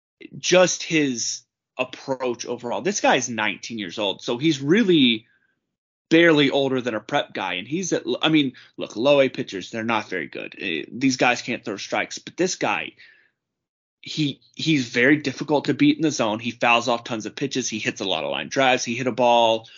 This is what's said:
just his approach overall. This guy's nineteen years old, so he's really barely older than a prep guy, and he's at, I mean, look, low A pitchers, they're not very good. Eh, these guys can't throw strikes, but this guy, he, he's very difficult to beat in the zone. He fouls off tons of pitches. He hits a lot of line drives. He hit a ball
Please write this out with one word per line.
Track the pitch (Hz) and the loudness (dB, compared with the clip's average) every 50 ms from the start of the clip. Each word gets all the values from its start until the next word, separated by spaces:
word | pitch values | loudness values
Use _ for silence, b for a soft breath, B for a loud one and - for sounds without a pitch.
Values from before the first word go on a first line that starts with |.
| _ _ _ _ - - - 143 | _ _ _ _ -20 -18 -16 -8
just | - - 175 185 180 165 - - - | -2 4 6 6 6 4 2 -4 -4
his | - 170 156 147 135 120 117 - - - - - _ _ _ _ _ _ | 0 0 2 2 2 0 -2 -6 -6 -8 -10 -14 _ _ _ _ _ _
approach | - 131 - - - - 139 131 127 131 127 117 - - | -8 -8 -8 -10 -12 -8 -8 -6 -4 -4 -4 -4 -6 -8
overall. | - - 120 120 120 104 104 | -8 -8 -8 -6 -6 -6 -4
This | 131 190 208 - | -4 -4 -2 0
guy's | - 269 185 135 117 127 | 2 2 2 2 0 -2
nineteen | 117 107 107 104 92 - - - 120 110 | -4 -2 -2 -2 -4 -6 -10 -10 -8 -8
years | 101 85 - 110 | -8 -8 -6 -4
old, | 104 95 90 - | -2 -4 -4 -4
so | - 135 120 120 | -6 -6 -4 0
he's | 147 165 147 135 | 0 0 0 0
really | 139 143 185 226 226 185 170 151 131 120 113 110 - _ _ _ _ _ _ _ _ _ _ _ _ _ _ _ _ _ | 2 2 2 4 4 4 4 6 6 4 4 0 -4 _ _ _ _ _ _ _ _ _ _ _ _ _ _ _ _ _
barely | 160 165 170 170 156 147 147 - | 6 6 8 8 6 6 4 4
older | - 143 139 131 131 127 | 2 2 0 0 0 -2
than | 117 123 110 | -2 -2 -4
a | 104 | -6
prep | - - 143 143 - - - | -4 -2 -2 -2 -2 -4 -6
guy, | 110 95 90 90 | -6 -6 -4 -6
and | 90 104 | -6 -6
he's | 123 151 190 185 - | -6 -6 -6 -2 -2
at, | 160 - - - 123 - | -4 -4 -2 -4 -2 0
I | - 160 | 2 4
mean, | 160 151 139 127 B B B B B | 4 4 2 2 B B B B B
look, | - - - - | -12 -12 -8 -6
low | 104 123 143 143 139 | 0 2 4 6 6
A | 135 131 | 4 2
pitchers, | 135 139 120 - 101 92 - - | 0 -6 -8 -8 -8 -10 -10 -8
they're | 117 113 110 | -8 -6 -2
not | 117 113 107 101 - | -2 -2 -2 -2 -4
very | 92 87 71 - | -6 -8 -8 -8
good. | - 62 53 - - - | -10 -12 -12 -12 -12 -8
Eh, | 85 98 80 73 - - | -6 -6 -4 -6 -6 -8
these | - 120 135 131 123 | -6 -2 0 0 2
guys | - 143 123 120 - | 2 2 2 2 0
can't | - 135 117 - - | -4 -8 -8 -8 -8
throw | 120 98 | -8 -8
strikes, | 101 - - 120 104 87 - - - | -8 -6 -4 -4 -4 -4 -6 -10 -14
but | - - - | -14 -12 -4
this | - 180 180 - | -2 -2 -2 -2
guy, | - 139 113 98 78 78 - - b b b b b b b b _ _ _ _ _ _ _ _ _ _ _ _ _ | -4 -4 -2 -2 -4 -6 -10 -14 b b b b b b b b _ _ _ _ _ _ _ _ _ _ _ _ _
he, | - - - 156 151 139 - - _ _ _ | -16 -10 -4 -2 -2 -2 -4 -8 _ _ _
he's | - 123 160 156 135 120 120 | -4 0 2 2 2 0 0
very | 127 120 123 143 151 147 | 0 2 4 4 4 4
difficult | 147 135 - - 147 156 151 135 - | 2 -4 -6 -6 -2 0 0 0 0
to | 147 131 | -2 2
beat | 120 143 147 - | 4 4 4 4
in | - | 2
the | 160 151 | 0 -2
zone. | - - 120 107 107 113 | 0 0 0 0 -2 -2
He | 120 120 | -6 -8
fouls | 113 - 127 120 117 117 113 127 | -4 0 2 2 2 2 2 0
off | 117 117 - | -2 -2 -4
tons | - 120 110 107 | -6 -8 -6 -8
of | 101 - | -10 -8
pitches. | - 143 135 - 135 117 - | -6 -6 -4 -4 -4 -4 -4
He | 113 107 | -6 -4
hits | - 127 110 - | -4 -6 -4 -4
a | 101 95 | -4 -4
lot | 87 78 73 | -2 -2 -2
of | 71 | -4
line | 69 69 76 67 | -4 -6 -6 -4
drives. | - 135 135 127 127 123 | -2 2 2 2 2 2
He | - 123 117 | 0 -4 -4
hit | 123 127 | -4 -4
a | 127 | -4
ball | 113 127 123 120 120 117 117 113 113 113 113 B B | 0 2 4 4 6 6 6 4 2 0 -4 B B